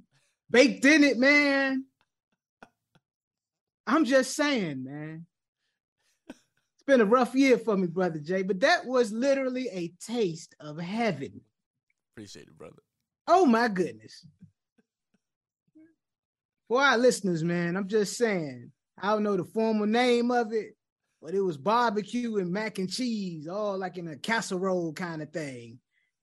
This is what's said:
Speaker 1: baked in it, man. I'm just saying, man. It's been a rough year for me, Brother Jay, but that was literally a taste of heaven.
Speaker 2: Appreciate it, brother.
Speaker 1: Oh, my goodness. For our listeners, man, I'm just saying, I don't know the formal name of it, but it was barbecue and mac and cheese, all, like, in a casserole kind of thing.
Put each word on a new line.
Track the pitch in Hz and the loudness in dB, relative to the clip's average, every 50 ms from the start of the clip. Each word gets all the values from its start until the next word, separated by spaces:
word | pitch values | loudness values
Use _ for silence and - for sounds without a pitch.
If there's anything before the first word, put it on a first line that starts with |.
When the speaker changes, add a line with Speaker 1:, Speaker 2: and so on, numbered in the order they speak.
| - _ _ _ _ _ _ _ _ - | -20 _ _ _ _ _ _ _ _ 0
Speaker 1:
baked | 226 240 277 254 190 - - | 4 6 6 6 4 4 6
in | 277 311 311 285 | 6 8 8 6
it, | 277 233 220 | 4 4 4
man. | 254 277 294 294 294 285 277 269 269 269 269 262 269 _ _ _ _ _ _ _ _ _ _ _ _ _ _ _ - _ _ _ _ _ _ _ _ _ _ _ _ _ _ _ _ _ _ _ _ _ _ _ - 208 | 4 6 6 6 6 4 2 2 0 0 -2 -4 -6 _ _ _ _ _ _ _ _ _ _ _ _ _ _ _ -20 _ _ _ _ _ _ _ _ _ _ _ _ _ _ _ _ _ _ _ _ _ _ _ -4 0
I'm | 240 330 311 | 0 2 2
just | 226 277 262 254 262 - | 4 4 2 2 2 -2
saying, | - 294 294 277 233 190 160 139 131 127 | -4 -2 -2 0 -2 -2 -4 -4 -6 -8
man. | 131 143 151 151 156 160 165 170 _ _ _ _ _ _ _ _ _ _ _ _ _ _ _ _ _ _ _ _ _ | -10 -12 -12 -12 -12 -12 -14 -16 _ _ _ _ _ _ _ _ _ _ _ _ _ _ _ _ _ _ _ _ _
It's | - _ _ _ _ _ _ _ _ _ - | -20 _ _ _ _ _ _ _ _ _ 0
been | - 277 247 | 2 4 4
a | 220 | 6
rough | 190 233 262 247 240 240 | 6 6 4 4 2 2
year | 262 277 269 240 208 | 2 4 4 4 4
for | - 233 208 190 | 2 0 0 0
me, | 185 170 | 0 -2
Brother | 156 185 185 175 160 156 | -2 -2 -2 -2 -2 -6
Jay, | 143 156 185 190 190 | -6 -4 -4 -4 -2
but | 185 208 180 | -2 -2 0
that | 254 302 359 330 - | 2 2 2 2 0
was | 233 254 254 247 208 | -2 0 0 0 0
literally | 214 226 254 277 269 269 269 262 254 254 262 - | -2 -2 0 0 0 0 0 -4 -4 -6 -6 -6
a | 190 185 170 175 180 - | -6 -8 -8 -8 -10 -14
taste | - - 226 247 220 175 160 160 - - _ _ | -14 -8 -4 -2 -2 -2 -4 -8 -14 -20 _ _
of | 160 151 151 160 | -16 -14 -12 -12
heaven. | 170 175 208 226 233 - 160 135 139 98 101 104 _ _ _ _ _ _ _ _ _ _ _ _ _ _ _ | -10 -8 -6 -2 -2 -2 -2 -4 -8 -12 -12 -16 _ _ _ _ _ _ _ _ _ _ _ _ _ _ _
Speaker 2:
Appreciate | 117 107 98 - 78 - - | -20 -20 -18 -18 -20 -20 -20
it, | - - | -20 -20
brother. | - 85 - _ _ _ _ _ _ _ _ _ - - | -20 -20 -20 _ _ _ _ _ _ _ _ _ 0 2
Speaker 1:
Oh, | 330 381 370 | 4 4 6
my | 277 226 220 240 240 | 6 4 4 2 0
goodness. | 196 180 175 139 110 107 - - - - _ - _ _ - - _ _ _ _ _ _ _ _ _ _ _ _ _ _ _ _ _ _ _ _ _ _ _ _ _ 311 311 330 320 _ _ _ _ _ _ _ _ _ _ _ _ _ _ - | 0 -2 -4 -4 -4 -12 -20 -20 -20 -20 _ -20 _ _ -20 -20 _ _ _ _ _ _ _ _ _ _ _ _ _ _ _ _ _ _ _ _ _ _ _ _ _ -20 -20 _ _ _ _ _ _ _ _ _ _ _ _ _ _ _ _ -2
For | 220 262 | 0 2
our | 277 277 233 226 | 4 4 4 6
listeners, | 254 247 - - - 190 175 156 160 | 4 4 4 4 0 -2 -2 0 0
man, | 170 170 175 175 170 170 190 | -2 0 0 -2 -2 -2 -4
I'm | 208 185 | -4 -2
just | 220 214 202 185 - - | 0 0 0 -2 -2 -2
saying, | 240 220 202 175 156 139 127 120 120 - _ _ _ _ _ - | -2 0 0 -2 -4 -6 -10 -14 -16 -20 _ _ _ _ _ -8
I | 185 202 220 | -2 -2 0
don't | 214 208 | 0 0
know | 208 202 180 | 0 0 -2
the | - | -2
formal | - - 220 220 226 220 214 208 214 | -4 -2 -2 0 0 0 0 0 0
name | 220 240 254 247 240 240 240 240 | 2 2 4 4 4 2 2 2
of | 247 240 233 214 | 0 0 0 0
it, | 226 220 185 143 - _ _ _ _ _ _ _ _ _ | -2 -6 -6 -6 -14 _ _ _ _ _ _ _ _ _
but | - 151 175 | -14 -6 -2
it | 196 | -2
was | 196 185 156 135 | 0 -2 -2 -4
barbecue | 131 196 220 240 240 233 208 214 196 - - 247 240 233 220 202 | -2 0 2 2 2 2 0 -2 -6 -4 -6 -6 -4 -4 -4 -4
and | 185 175 | -2 -2
mac | 175 208 220 214 208 - | -4 -4 -4 -6 -6 -6
and | 185 185 | -6 -6
cheese, | 185 - 254 240 226 214 196 180 170 156 143 165 | -6 -6 -6 -4 -4 -4 -6 -8 -8 -10 -12 -10
all, | 180 208 214 208 196 190 | -8 -6 -4 -4 -4 -6
like, | 190 180 180 185 | -6 -8 -10 -10
in | 175 165 | -12 -12
a | 151 123 | -12 -12
casserole | - - 226 226 - - 196 180 185 190 185 180 170 165 147 | -6 -4 -4 -4 -4 -4 -6 -4 -2 -2 -2 -2 -2 -4 -6
kind | - 190 170 165 156 | -8 -10 -10 -8 -10
of | 151 151 | -12 -10
thing. | - 170 151 139 131 120 117 113 117 127 _ _ _ _ _ _ _ _ | -8 -10 -8 -8 -10 -14 -16 -18 -20 -20 _ _ _ _ _ _ _ _